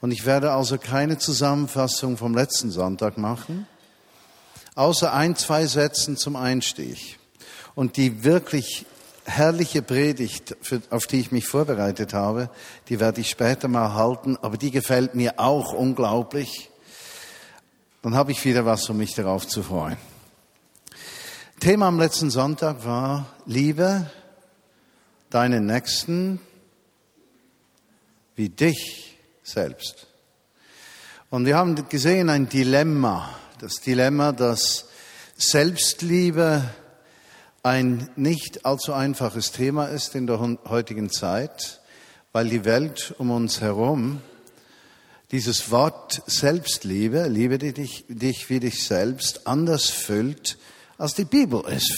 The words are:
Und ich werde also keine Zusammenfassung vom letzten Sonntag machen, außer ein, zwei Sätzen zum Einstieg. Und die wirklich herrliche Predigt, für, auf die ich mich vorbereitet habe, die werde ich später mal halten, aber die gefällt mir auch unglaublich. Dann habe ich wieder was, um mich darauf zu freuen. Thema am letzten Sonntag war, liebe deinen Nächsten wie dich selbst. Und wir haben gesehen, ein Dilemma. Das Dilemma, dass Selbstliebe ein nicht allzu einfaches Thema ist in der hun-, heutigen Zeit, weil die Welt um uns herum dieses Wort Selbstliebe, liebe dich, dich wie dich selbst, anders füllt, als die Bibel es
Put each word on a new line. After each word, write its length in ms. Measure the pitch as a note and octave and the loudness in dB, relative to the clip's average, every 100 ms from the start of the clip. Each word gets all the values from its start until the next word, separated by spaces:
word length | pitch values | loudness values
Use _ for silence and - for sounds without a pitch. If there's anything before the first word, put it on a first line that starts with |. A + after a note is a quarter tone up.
Und 100 | B2 | -2
ich 140 | A#2 | -2
werde 260 | A2 C#3 C#3+ | 2 2 2
also 280 | C3+ B2 C3+ | 0 0 -2
keine 400 | - C3+ D3 D#3 | -2 0 0 0
Zusammenfassung 960 | - C#3+ C#3+ C#3+ C#3+ C3+ C3 - C3 A#2+ | -2 0 2 2 0 0 -2 0 -4 -2
vom 180 | A#2 | 0
letzten 360 | A#2 C#3 - A#2+ | 0 0 0 -4
Sonntag 480 | F2 F#2 F#2+ G#2+ G#2 | -2 -2 0 -2 -2
machen, 480 | G#2+ A#2+ - E3+ G3+ _ _ _ _ _ _ - - - - | -4 -4 -6 -10 -10 _ _ _ _ _ _ -20 -20 -20 -16
außer 380 | - C#3+ E3 E3 | 2 2 4 2
ein, 240 | C3+ D#3+ E3+ | 4 2 2
zwei 300 | - D#3 D#3+ | 0 2 2
Sätzen 500 | C3 D3 - - C#3 | 2 2 0 -4 -2
zum 200 | - C#3+ | -4 -2
Einstieg. 840 | B2+ B2+ A#2 - C2 A#1+ - - _ _ - - - | 0 0 -2 -6 -8 -10 -14 -18 _ _ -20 -20 -16
Und 220 | - B2+ - | -4 -2 2
die 280 | C3 A2 | 0 2
wirklich 600 | B2 F3 F3 D3+ B2 - - - - - - | 4 4 4 -4 -4 -10 -12 -20 -20 -20 -6
herrliche 560 | A2 D#3 E3 E3+ D#3+ | 2 4 4 0 -2
Predigt, 760 | A2 C3 D3 C3 A#2 - - - | 0 0 2 0 -4 -6 -12 -14
für, 200 | - B2+ - | -6 -6 -2
auf 160 | A#2 - | -4 0
die 140 | C3+ | -2
ich 100 | A#2+ | 0
mich 160 | B2 - | -2 0
vorbereitet 680 | C#3 D3 A#2 G2+ F#2+ G#2 | 0 0 0 0 -2 -4
habe, 360 | G2+ G2+ A2+ B2 - - - - | 0 0 -2 -4 -8 -20 -20 -6
die 100 | A#2 | 0
werde 220 | A2 A2 | 2 0
ich 100 | A2 | -4
später 380 | - A#2+ C3 C3+ | 0 0 2 0
mal 260 | A#2+ A2 | 0 0
halten, 420 | G#2+ A2+ B2+ - C3 | 2 2 2 -2 -2
aber 140 | A#2 G#2+ | -4 -4
die 140 | B2 | -2
gefällt 440 | C3+ - B2+ B2+ | -2 2 2 2
mir 240 | B2 A#2+ - | 0 -2 2
auch 340 | A#2 D3 - | 2 2 0
unglaublich. 1000 | - B2+ B2 A#2 A2+ A#2 C#3+ C#3 - - _ - - - - - - - - _ _ _ _ | -2 0 2 2 2 -2 -6 -8 -10 -16 _ -20 -20 -20 -18 -18 -20 -20 -20 _ _ _ _
Dann 120 | - | -2
habe 180 | A#2+ C#3 | 2 2
ich 120 | C3+ | 0
wieder 200 | C3+ B2 | 2 4
was, 240 | A2+ A2 - | 4 2 0
um 80 | G#2+ | -2
mich 180 | G#2+ | -2
darauf 320 | - G2 F#2+ - | -2 0 -2 -2
zu 160 | - | -6
freuen. 360 | F2+ F#2 D2+ - - - - _ _ _ _ _ - - - - - - - - | -4 -4 -4 -8 -12 -20 -20 _ _ _ _ _ -20 -20 -18 -16 -16 -18 -20 0
Thema 280 | D#3+ G#3 F#3+ | 4 6 6
am 100 | E3+ | 4
letzten 320 | D#3+ - D#3 | 4 2 0
Sonntag 560 | B2 C3+ D3+ D#3 C#3 A2+ | 2 0 0 -2 -2 -4
war, 400 | A#2+ C3+ C#3+ C3+ - | -2 0 -4 -6 -14
liebe 680 | - A#2+ D3 D3+ F3+ G3 D#3+ - - _ _ _ _ _ _ _ _ _ _ | -6 0 0 2 2 2 -2 -10 -20 _ _ _ _ _ _ _ _ _ _
deinen 380 | A#2+ B2 A#2+ G#2 | 0 2 2 2
Nächsten 720 | A#2 - - - E3+ F#3 F#3 - _ _ _ _ _ _ _ _ _ _ _ _ _ _ _ _ _ _ | 0 -2 -4 -2 -2 -2 -4 -10 _ _ _ _ _ _ _ _ _ _ _ _ _ _ _ _ _ _
wie 140 | - G#2 | -4 -4
dich 640 | E2+ D#3 D#3 - - - - _ _ | 2 0 2 -6 -12 -18 -20 _ _
selbst. 640 | - - E2 B1+ - - - _ _ _ _ _ _ - - - - - _ | -10 -4 -4 -4 -14 -14 -20 _ _ _ _ _ _ -20 -20 -20 -20 -20 _
Und 160 | C3 | 0
wir 120 | B2+ D3 | 4 4
haben 320 | F3+ D#3 C#3 | 4 0 -2
gesehen, 400 | D3 C3+ F#3 F3 | 0 4 4 4
ein 180 | C#3+ C3 | 2 2
Dilemma. 800 | C3+ B2+ C#3 D#3 D3+ B2+ F2 - - - - | 2 4 6 4 2 2 0 -6 -14 -20 -18
Das 160 | A2+ | -12
Dilemma, 580 | - - B2+ B2+ D3 D3 | -8 0 4 4 4 2
dass 560 | B2+ B2 A2+ - - - - - - - - | 2 0 2 0 -2 -8 -20 -20 -20 -20 -4
Selbstliebe 1300 | - D3+ D#3+ F3 - - E3+ F3 F3+ D#3+ E3 D3+ C3 G#2+ - - _ _ - - - _ | 2 4 4 2 -2 0 0 2 2 4 4 2 0 -8 -20 -20 _ _ -20 -20 -20 _
ein 460 | B2 C3 B2+ A#2+ B2+ - | 0 2 2 0 -4 -2
nicht 480 | C#3 E3 - - | 0 0 -4 -6
allzu 300 | B2+ C3+ - | -2 -2 -2
einfaches 580 | C#3 C#3 C3+ A#2+ A2+ G#2+ | -2 -2 -2 -4 -2 -6
Thema 340 | - B2+ D3 D3 | -2 -2 0 -2
ist 280 | D3 - | -4 -6
in 120 | C#3 B2 | -4 -2
der 140 | A2+ | 0
hun-, 180 | A#2+ A#2 - | -2 -4 -4
heutigen 440 | A#2 A2+ A2 G#2+ | -4 -4 -4 -4
Zeit, 680 | - G2 F#2+ D3 - - - _ - - - _ | -4 -2 -2 -4 -10 -14 -14 _ -20 -20 -20 _
weil 160 | A2+ A#2 | -2 0
die 160 | A#2 | 0
Welt 500 | G2+ A#2 D#3 C#3+ - - | 2 2 0 -6 -12 -6
um 120 | B2 | -2
uns 300 | A#2+ A#2 - | 0 -2 -2
herum 600 | G#2+ G2+ A#2 D3 A#2+ C#3+ B2+ - - _ _ - - _ _ - _ | -2 0 2 2 0 -4 -12 -20 -20 _ _ -20 -20 _ _ -20 _
dieses 400 | C#3 A2+ A2+ - | -4 0 -2 2
Wort 520 | A#2+ D3 - - - - | 4 4 0 -10 -10 -4
Selbstliebe, 1040 | - C#3+ E3+ D#3+ - G2 F#2+ A2 C#3 E3+ | 0 2 2 -2 -6 -2 0 0 0 0
liebe 300 | A2 B2 C3 | 2 2 0
dich, 460 | D3 C#3 C3+ - - | -2 -6 -8 -10 -14
dich 420 | A#2 B2+ B2+ - | -4 -4 -4 -2
wie 100 | C3 | -2
dich 240 | B2 - - | -2 -4 -2
selbst, 600 | G2 G#2 C3 - - - | 0 0 -2 -4 -6 -2
anders 440 | C3+ E3 D#3 - | 0 2 2 0
füllt, 680 | - - G#2 A#2+ D3+ - - - - - _ | -2 -2 0 -2 -4 -8 -10 -16 -20 -20 _
als 160 | D3+ | -6
die 100 | - | -2
Bibel 380 | F#3 C#4 A#3+ B2 - | 2 4 4 2 -2
es 180 | C2 - | -2 -2